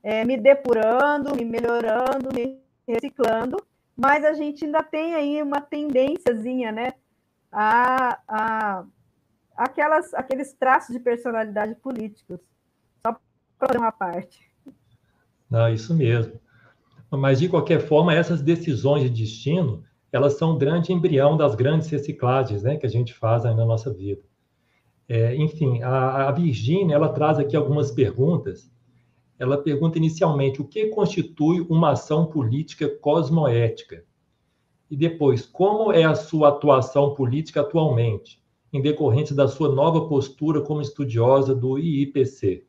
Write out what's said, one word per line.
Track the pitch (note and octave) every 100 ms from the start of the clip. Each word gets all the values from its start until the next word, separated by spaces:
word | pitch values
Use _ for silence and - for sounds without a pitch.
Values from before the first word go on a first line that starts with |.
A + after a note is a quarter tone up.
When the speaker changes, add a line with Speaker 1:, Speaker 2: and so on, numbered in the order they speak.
| G#3
Speaker 1:
É, | A3 A3+
me | C4
depurando, | A3 C#4 C4+ A3+ A3 B3 C#4+ D4 C#4
me | C#4 A#3
melhorando, | A3+ A#3 A#3 A3+ A3 B3+ C#4 C4 C4
me | B3 C4 _ _ -
reciclando, | A3+ C#4 - A3+ A3+ A#3+ E4+ - _ _ -
mas | C4 D4 D4+
a |
gente | D#4 D4 D4 D#4
ainda | D4+
tem | D#4 D#4 E4 E4
aí | C#4+ D4
uma | D4 C#4+
tendênciazinha, | C#4+ D4 D4+ B3+ C4+ E4 - A3+ A3 B3+ A#3
né? | G#3+ B3 - _ _ _ _ _
A, | G#3 G#3+ A#3 B3 B3+ B3+ - -
a, | G#3+ A3 A3 G#3+ F#3+ F#3 _ _ _ _ _ _ -
aquelas, | C4 - D4+ D#4 D#4+
aqueles | - C4 C4+ C#4
traços | _ B3+ C#4+ -
de | A#3+
personalidade | A#3+ A#3+ A#3+ A3+ A3 G#3 G#3+ A3+
políticos. | C4+ A#3+ A3 G#3 _ F3+ _ _ _ _ _ _ A3
Só | A#3 _ _ _ _
pra | -
fazer | B3
uma | A3+
parte. | - F3+ F3 - _ _ _ - _ _ _ _ _ _ _ _
Speaker 2:
Não, | A#2 A#2
isso | A2 - E3
mesmo. | A#2+ A#2+ A2 - _ _ _ _ _ _ -
Mas, | C#3 C3+ C3
de | F3+
qualquer | E3+ - D#3+
forma, | - D3+ E3+
essas | D#3+ E3 E3+
decisões | C#3 E3+ E3+ B2 B2 D3
de | B2+
destino, | A2+ G#2+ - - E3+ D3+ G2+ - _ _
elas | B2+ C#3+
são | C#3 E3 D#3
um |
grande | C3+ E3+ E3
embrião | F#3 E3 C#3+ C#3+ D#3
das | D3 A2
grandes | B2+ D#3 -
reciclagens, | - - - B2 C3 A#2+ G#2
né, | A2 D3+
que | B2
a |
gente | A2+ A#2+
faz | - A2+ A#2 A#2
aí | A2+
na |
nossa | A2+ A2+ C3
vida. | G2 F#2+ G2 _ _ _ _ _ _ _ _ _
É, | A2+ A#2 C3
enfim, | D#3 - C#3 A#2
a, | B2 C3 C3 C3+ C3+
a |
Virgínia, | C#3+ E3+ G#2+ A2+ F3+ F#3 D3
ela | D#3
traz | - D3+ D3+
aqui | - D#3
algumas | C3+ D3 C3+
perguntas. | - A#2 B2 C#3+ E3+ G2+ F2+ _ _ _ _ _ _ _ _
Ela | B2+ C#3+
pergunta | D3 C#3+ D#3+ D#3+
inicialmente, | D#3+ D#3+ F3 C#3+ C3+ C3+
o | D3+
que | G#3+ G#3+
constitui | G#3+ G3 - - - D3+ F3+ E3+
uma | D#3+ E3
ação | B2+ - D#3 E3
política | D#3+ A#2 C3+ D#3 - D3
cosmoética? | - D3 D#3+ C#3 E3 D3 A#2 A#2 - - E2 - _ _ _ _ _ _ _ _
E | D3
depois, | E3 E3 C#3+ A#2 -
como | - F#3+ G#3+ G#3+
é | E3+
a | D#3+ D3+
sua | - D#3 D3
atuação | C#3+ D3 C3 A#2+ C#3+ C#3+
política | C#3+ B2 C#3 D#3+ -
atualmente, | C#3+ E3 D#3 A#2+ A#2 G#2 - - _ _ _
em | C#3+
decorrência | C3+ D3+ D3 A#2+ D3+ C#3
da | C3
sua | - D3+
nova | C3+ D#3 D#3+ D3+
postura | C#3+ - - D3+ D3
como | - D3+
estudiosa | B2+ - C3+ A2+ A#2+ C3+ C3+
do | B2 B2+ C3+
I | E3 C#3+
I | C#3
P | D3 B2+
C? | - G2 F2+